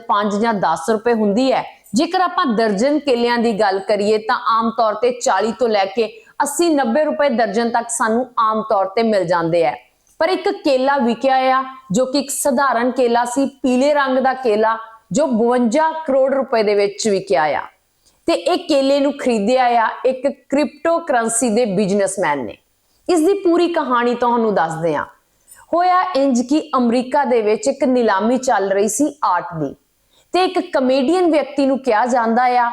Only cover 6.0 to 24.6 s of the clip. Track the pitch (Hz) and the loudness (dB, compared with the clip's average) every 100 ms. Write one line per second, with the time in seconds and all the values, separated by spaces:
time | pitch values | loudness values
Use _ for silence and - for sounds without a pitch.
6 | 214 - - - 277 - 339 285 240 269 | -4 -6 -16 -6 -4 0 0 2 2 0
7 | 302 285 285 233 220 202 233 233 233 - | 0 0 0 0 0 0 0 -2 -4 -4
8 | 220 226 254 - 220 220 196 202 190 233 | 0 0 -2 -2 0 -2 0 0 0 0
9 | 226 202 180 175 165 170 156 - _ _ | 0 0 0 0 0 0 0 -2 _ _
10 | _ - 330 370 370 392 302 262 269 285 | _ -4 -2 0 -2 -2 0 0 2 0
11 | 240 233 269 262 262 262 262 - - 190 | 0 0 0 2 2 0 -2 -12 -4 -2
12 | 254 277 277 - 294 254 277 226 247 247 | 0 -2 -2 -4 -2 0 0 0 0 0
13 | 240 233 240 277 269 - 262 247 285 294 | 2 2 0 -2 -2 -2 0 2 2 2
14 | 269 262 262 254 254 208 220 220 - - | 2 0 0 0 0 2 0 -2 -8 -20
15 | - 190 302 220 233 247 240 269 320 320 | -4 0 0 2 2 2 2 2 0 -2
16 | - 269 269 277 247 233 208 202 202 196 | -2 2 2 0 0 0 2 2 0 0
17 | 220 190 185 170 156 131 - _ _ _ | -2 -2 0 0 0 -2 -6 _ _ _
18 | _ _ - 339 349 349 - 277 269 285 | _ _ -2 -2 0 -2 0 0 2 2
19 | 277 277 254 220 202 254 247 240 220 - | 0 -2 -2 0 0 2 2 2 0 -2
20 | 262 262 269 277 - 277 285 - 330 330 | -4 -2 -4 -6 -4 -2 -2 -2 -2 -2
21 | 330 240 226 - 247 208 240 185 196 202 | 0 -2 0 -2 0 0 0 0 0 0
22 | 196 202 160 143 104 - _ _ _ _ | -2 -2 -2 -4 -6 -12 _ _ _ _
23 | - 349 330 403 370 349 339 330 262 240 | -2 2 2 2 2 2 2 -2 0 0
24 | 240 240 240 233 220 190 | 0 0 0 2 0 0